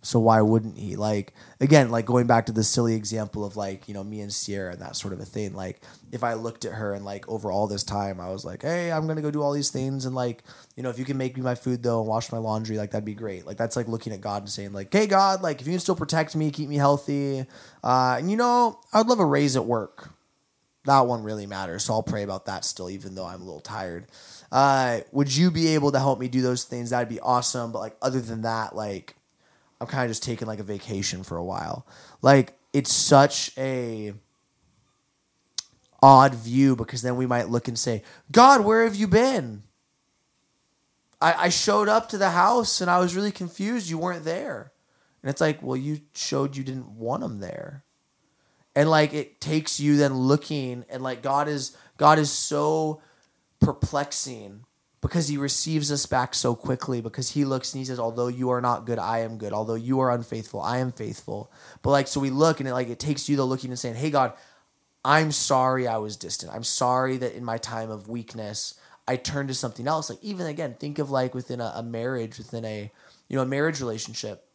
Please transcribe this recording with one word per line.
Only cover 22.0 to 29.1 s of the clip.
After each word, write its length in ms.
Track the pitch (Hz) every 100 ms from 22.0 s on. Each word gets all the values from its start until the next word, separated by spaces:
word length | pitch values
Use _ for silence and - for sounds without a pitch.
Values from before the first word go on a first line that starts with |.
pray 220 | - 104
about 200 | 101 98
that 220 | - 92 -
still, 240 | - 90
even 240 | 95 95
though 100 | 95
I'm 160 | 90 92
a 40 |
little 160 | 90 76
tired. 460 | - 107 95 85 101 - - - -
Uh, 480 | 123 139 135 131 117 -
would 220 | 135 143
you 160 | 131 180
be 180 | 165 160
able 240 | 156 143
to 60 | 139
help 200 | 135 127
me 100 | 127
do 140 | 127
those 220 | 127 123
things? 260 | - 123 120
That'd 180 | 123 117
be 120 | 117
awesome. 520 | - 123 120 127 117
But, 60 | 110
like, 180 | 110 -
other 180 | 131 131
than 220 | 113 113
that, 340 | 113 113 110 -
like, 400 | 107 95 -